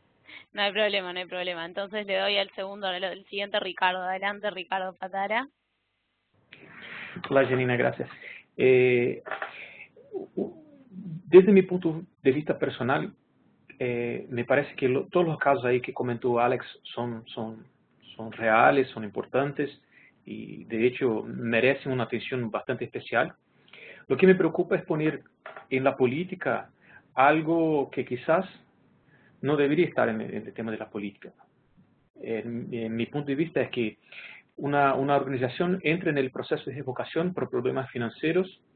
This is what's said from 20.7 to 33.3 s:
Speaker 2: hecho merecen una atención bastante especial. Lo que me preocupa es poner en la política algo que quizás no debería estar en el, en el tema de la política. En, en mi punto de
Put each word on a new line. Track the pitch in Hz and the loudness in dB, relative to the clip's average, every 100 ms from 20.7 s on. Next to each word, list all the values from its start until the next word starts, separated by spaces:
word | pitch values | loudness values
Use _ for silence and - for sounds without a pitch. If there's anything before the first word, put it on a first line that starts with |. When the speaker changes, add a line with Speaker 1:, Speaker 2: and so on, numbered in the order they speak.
| 113 123 | 0 2
Speaker 2:
hecho | 123 135 110 | 2 0 -2
merecen | 113 123 120 117 120 139 143 | -4 -8 0 4 4 2 -2
una | 127 | -2
atención | 113 117 - 131 117 | -2 -4 -4 -4 -4
bastante | 110 - 123 | -4 -4 -6
especial. | 120 120 - 117 151 - _ _ _ - - - - | -6 -10 -2 0 0 -4 _ _ _ -20 -20 -14 -4
Lo | 196 | 6
que | 185 | 8
me | |
preocupa | 185 165 170 170 185 | 8 4 0 0 -2
es | |
poner | - 156 156 139 - _ - - - | -2 -2 0 -2 -8 _ -20 -20 -4
en | 131 | 0
la | 135 127 | 2 4
política | 127 139 180 185 139 110 - _ _ - _ | 2 2 -6 -6 -4 -4 -6 _ _ -20 _
algo | - 135 156 156 165 160 151 135 | 4 6 6 2 2 2 2 0
que | - | -4
quizás | 123 123 - 165 190 - _ _ _ _ _ _ _ _ | -4 -4 0 0 0 -10 _ _ _ _ _ _ _ _
no | 131 147 | 0 2
debería | 143 151 170 | 4 4 2
estar | - 117 | 2 0
en | 110 | 0
el, | 113 | -6
en | 107 110 | -8 -10
el | |
tema | - 113 | -8 -8
de | 110 | -8
la | 110 | -8
política. | 107 104 - - - _ _ _ _ _ _ _ - | -8 -10 -10 -18 -20 _ _ _ _ _ _ _ -14
En, | - 113 113 117 123 | -8 -6 -6 -8 -8
en | 117 113 | -6 -4
mi | 113 117 | -4 -4
punto | 143 | -4
de | 143 | -4